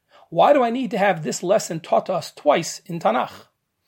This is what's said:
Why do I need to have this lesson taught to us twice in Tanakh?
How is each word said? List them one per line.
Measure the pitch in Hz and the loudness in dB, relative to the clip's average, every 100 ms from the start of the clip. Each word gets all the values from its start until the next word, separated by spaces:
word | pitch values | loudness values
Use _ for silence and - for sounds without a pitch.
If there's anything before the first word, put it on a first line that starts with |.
| _ _ _ | _ _ _
Why | 160 196 | 2 4
do | 294 | 6
I | 240 | 2
need | 233 240 | -2 -4
to | 196 | 0
have | 202 170 | 0 0
this | 151 - | -4 -6
lesson | 180 208 - 165 | 0 0 -2 -8
taught | - - - | -2 -2 0
to | |
us | 180 - | -4 -6
twice | - 285 240 165 - - | -2 2 2 0 -10 -10
in | 170 | -4
Tanakh? | 196 240 202 - - _ _ _ | -2 0 -4 -10 -20 _ _ _